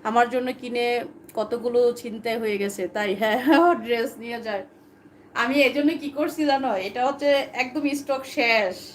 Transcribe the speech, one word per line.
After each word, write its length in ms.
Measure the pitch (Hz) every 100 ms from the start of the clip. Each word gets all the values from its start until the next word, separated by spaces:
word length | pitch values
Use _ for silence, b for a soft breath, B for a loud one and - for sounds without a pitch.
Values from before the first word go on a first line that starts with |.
আমার 240 | 220 226 240
জন্য 140 | 254 254 247
কিনে 240 | 247 240 240 240 - - - -
কতগুলো 420 | 214 240 240 240 240 240
ছিনতাই 380 | 240 220 226 226
হয়ে 140 | 220 202
গেছে, 260 | 202 202 185 214
তাই 160 | 208 196
হ্যাঁ, 180 | 220 220
<laughs> 440 | 254 302 339 339
ড্রেস 280 | 220 240 226 -
নিয়ে 160 | 233 233 226
যায়। 160 | 202 185 - _ _ - - - -
আমি 200 | 240 277 262
এই 60 |
জন্য 160 | 269 294 330
কী 80 | 285 277
করছি 240 | 320 - 294
জানো, 200 | 269 262 202 190
এটা 140 | 226 254
হচ্ছে 220 | 277 285 277 262
একদম 300 | 233 254 302 285 277
স্টক 240 | - 262 262 -
শেষ 400 | 233 226 196 156 -